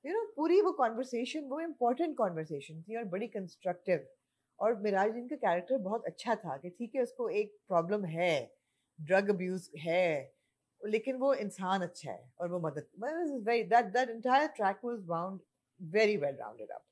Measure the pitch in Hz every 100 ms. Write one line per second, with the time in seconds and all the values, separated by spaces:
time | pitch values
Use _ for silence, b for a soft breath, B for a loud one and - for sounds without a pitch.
0 | 277 415 440 - 330 359 403 311 240 226
1 | 262 233 254 311 277 285 330 - 240 254
2 | 339 262 202 165 160 147 - 160 165 226
3 | 214 185 233 208 180 - 185 175 - 165
4 | 127 _ _ _ _ - 208 220 208 190
5 | 208 233 247 294 208 175 180 262 190 233
6 | 226 - 226 214 170 139 175 - 233 269
7 | 240 - 226 196 214 - _ 180 170 208
8 | 180 165 180 147 120 _ _ _ _ -
9 | 151 190 202 190 180 185 175 151 160 175
10 | 175 147 - _ _ _ _ _ 208 220
11 | 247 254 269 269 208 - 190 190 175 -
12 | 139 92 - _ 175 180 160 147 147 -
13 | 247 330 330 269 208 233 180 233 208 233
14 | 262 226 247 262 302 294 196 196 240 233
15 | 175 165 185 190 _ _ _ _ 170 196
16 | 214 202 143 131 110 113 107 110 _